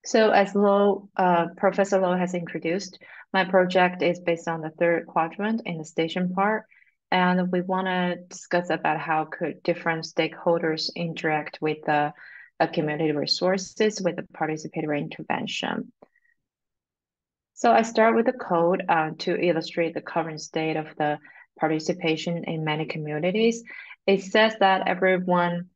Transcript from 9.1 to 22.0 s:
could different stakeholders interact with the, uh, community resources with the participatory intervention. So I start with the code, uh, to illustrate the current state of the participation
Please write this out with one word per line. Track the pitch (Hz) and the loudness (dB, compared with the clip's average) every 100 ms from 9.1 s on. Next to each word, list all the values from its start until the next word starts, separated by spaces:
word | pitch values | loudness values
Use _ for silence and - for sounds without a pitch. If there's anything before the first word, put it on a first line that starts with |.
| 156 156 | -2 -2
could | - 160 - | -4 -6 -4
different | - 170 170 160 | -4 -2 -2 -4
stakeholders | 160 - 160 - 180 170 160 160 - - | -4 -2 -4 -2 0 0 0 -2 -6 -6
interact | 170 151 165 151 147 - | -6 -4 -2 -2 -4 -6
with | 156 151 - | -4 -4 0
the, | 147 147 - - - - _ | 0 0 -6 -20 -20 -20 _
uh, | 160 | 0
community | 175 151 151 160 | 0 -2 0 0
resources | 147 143 - 180 190 185 - 214 208 | 0 -2 0 0 0 -4 0 0 2
with | 180 180 | -4 -4
the | - | -12
participatory | - 156 156 156 165 156 147 | -6 -4 -4 -6 -6 -4 -4
intervention. | - - - - - - - 50 - _ - _ _ _ _ _ _ _ _ _ _ _ _ _ _ - | -4 -10 -4 -4 -4 -6 -4 -6 -8 _ -20 _ _ _ _ _ _ _ _ _ _ _ _ _ _ -2
So | 240 | 4
I | 226 | 4
start | 226 - 226 226 | 4 4 4 4
with | 226 | 2
the | |
code, | 247 - 170 170 185 185 | -2 -2 2 2 2 2
uh, | 165 156 156 | 0 0 -4
to | - 170 | -4 0
illustrate | 175 160 160 - 165 160 | 0 0 -2 -4 -2 -4
the | |
current | - 170 160 156 | -6 -4 -4 -8
state | - 160 160 156 | -8 -4 -4 -4
of | 156 - | -8 -4
the | 151 147 - - - - | -2 -2 -8 -20 -10 -2
participation | 156 156 170 175 | 0 0 -2 -2